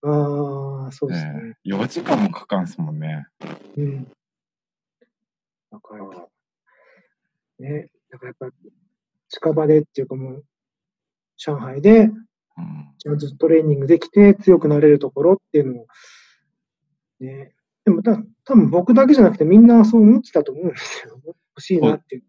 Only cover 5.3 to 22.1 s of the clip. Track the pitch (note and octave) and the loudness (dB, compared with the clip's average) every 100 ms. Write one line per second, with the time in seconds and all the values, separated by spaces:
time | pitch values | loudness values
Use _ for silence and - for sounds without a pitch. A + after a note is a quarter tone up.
5.3 | _ _ _ _ G#3+ _ G#2 - - - | _ _ _ _ -20 _ -20 -20 -20 -20
6.3 | _ _ _ _ _ _ _ _ _ _ | _ _ _ _ _ _ _ _ _ _
7.3 | _ _ _ C3 D3 - _ _ C3 B2+ | _ _ _ -14 -14 -14 _ _ -20 -20
8.3 | - B2+ _ _ _ _ _ _ _ _ | -18 -20 _ _ _ _ _ _ _ _
9.3 | - D#3+ D#3 D3+ D#3 D3+ - C3+ C3 C3 | -8 -4 -2 2 0 0 -12 -12 -12 -14
10.3 | C3+ D3 _ _ _ _ _ _ _ _ | -18 _ _ _ _ _ _ _ _ _
11.3 | _ - C#3+ C3 C3+ F3 A3 G#3+ - _ | _ -12 -10 -12 0 4 6 4 -2 _
12.3 | _ _ - E3+ D3+ C#3+ _ D3+ D3 C#3+ | _ _ -20 -18 -18 -20 _ -8 -8 -8
13.3 | C#3 D#3+ D#3+ D#3 C#3 C3+ E3 - G3+ G3+ | -6 0 0 0 -4 0 0 0 4 4
14.3 | G3 - F3 D3+ D3 D3+ C#3+ C3+ - D#3+ | 4 2 2 2 2 4 2 0 -2 0
15.3 | F#3+ _ D3+ C3 A#2+ A2+ _ _ _ _ | 0 _ -4 -4 -8 -18 _ _ _ _
16.3 | _ _ _ _ _ _ _ _ _ C3 | _ _ _ _ _ _ _ _ _ -20
17.3 | C3+ C3+ _ _ _ - F3 A3 G#3 - | -18 -20 _ _ _ -2 -2 -2 -4 -6
18.3 | _ - C4 D3+ F3 F3+ A#3 C4+ C#4 G3 | _ 0 2 2 -2 2 2 4 4 4
19.3 | - D#3 G3+ A#3 A#3 G#3+ A3+ G#3+ A#3+ - | 2 4 8 8 8 4 6 6 4 0
20.3 | E3 D3 C3+ F3 - - - - - C#3+ | -4 -4 -8 -10 -10 -16 -16 -18 -20 -20
21.3 | - _ - - F3+ B2 G#2 _ | -20 _ -20 -4 -2 0 -2 _